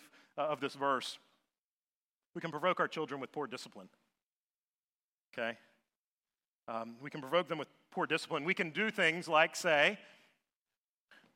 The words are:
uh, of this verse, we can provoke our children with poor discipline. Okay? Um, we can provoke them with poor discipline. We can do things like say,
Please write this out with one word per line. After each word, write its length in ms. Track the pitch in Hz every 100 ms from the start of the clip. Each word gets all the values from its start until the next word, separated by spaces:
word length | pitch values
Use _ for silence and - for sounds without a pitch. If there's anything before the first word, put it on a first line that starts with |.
| - - _ -
uh, 40 |
of 180 | 151 143
this 140 | 135
verse, 440 | 139 139 131 - - _ _ _ _ _ _ _ _ _ _ _ 170
we 40 |
can 120 | 165
provoke 260 | 151 180 175
our 100 | 156
children 320 | 170 151 139
with 120 | 127
poor 160 | 147 135
discipline. 400 | 123 - 104 92 _ _ _ _ _ _ _ _ _ _ _ _ _ _
Okay? 260 | - 117 113 _ _ _ _ _ _ _ _ _ _ -
Um, 280 | 117 113 117
we 80 | 139
can 100 | 156
provoke 280 | 135 165 180
them 100 | 160
with 100 | 131 _ _
poor 160 | - 156
discipline. 380 | 160 - 160
We 100 | 151
can 160 | 190 175
do 220 | 147 214
things 340 | 208 165 165 165
like 300 | 156 165 -
say, 420 | 180 151 160 208 - - _ _ _ _ _ _ _ _ _ - _